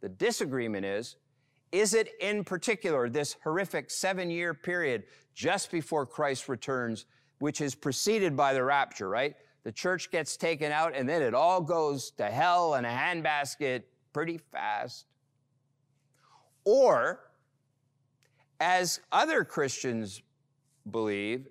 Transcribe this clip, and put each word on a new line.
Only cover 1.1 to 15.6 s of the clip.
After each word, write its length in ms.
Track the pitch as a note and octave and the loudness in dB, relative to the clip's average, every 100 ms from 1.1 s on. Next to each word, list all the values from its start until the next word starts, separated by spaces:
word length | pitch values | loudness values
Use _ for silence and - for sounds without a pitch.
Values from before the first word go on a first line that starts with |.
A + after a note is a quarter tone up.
| - _ _ _ _ - | -14 _ _ _ _ -4
is 200 | F3+ G#3+ | 0 2
it 160 | A3 A3 - | 2 0 -4
in 220 | G3 G#3 | -4 -2
particular 680 | F#3 F3+ - G#3+ F#3 D3 A#2+ | -4 -4 -2 -2 0 2 2
this 260 | C3+ C#3+ - | 0 -4 -6
horrific 460 | D#3 E3 G3 E3 C#3+ | -4 -2 -2 -4 -6
seven-year 640 | - F#3+ F#3 F3+ E3+ F3 | -4 -2 -2 -4 -4 -4
period 500 | D#3 - F3 D#3 A#2 - - _ | -4 -4 -2 0 -2 -4 -20 _
just 360 | - D3+ F#3+ - | -4 0 0 -2
before 360 | F3 D3 D#3 C3 | -4 -2 -2 -2
Christ 420 | - D3 C3 - | -2 -2 -2 -4
returns, 580 | B2 - C3 A#2 A2 - _ _ - | -6 -4 -2 -2 -6 -10 _ _ -6
which 220 | D3 - | -4 -2
is 140 | D3 | -4
preceded 600 | - D3 C3 G3 A3 F#3 C#3 | -4 -4 -2 2 2 2 2
by 180 | C#3 | 2
the 100 | C3+ | 4
rapture, 440 | B2+ C#3+ C3+ - G2 | 2 2 0 -4 -4
right? 260 | G#2+ C#3+ - _ _ | -2 -2 -6 _ _
The 100 | - | -12
church 380 | G#2+ F3+ F#3 - | -6 -2 -2 -4
gets 260 | E3+ D#3 - | -4 -4 -4
taken 360 | E3+ D#3+ D3+ | -2 -2 -2
out 220 | D3 E3 C#3 | 0 0 0
and 120 | B2+ | -2
then 120 | E3+ | 0
it 140 | B2+ | 2
all 260 | A#2+ E3 F#3 | 4 4 4
goes 520 | D#3 E3+ D#3 C#3+ - | 2 0 0 -2 -6
to 140 | - G#2 | -4 -2
hell 480 | A#2 E3+ F3 E3+ | 2 4 4 4
in 100 | C#3 | 2
a 40 | A#2+ | 0
handbasket 920 | A#2+ D#3 E3+ D#3 D3 C#3 - C#3 B2+ - _ _ | -2 0 0 0 -2 -2 -4 -2 -2 -6 _ _
pretty 260 | D3 E3 E3 | -6 -6 -6
fast. 680 | - C2+ G2+ G#2+ B2 - - _ _ _ _ _ | -10 -8 -4 -4 -6 -12 -20 _ _ _ _ _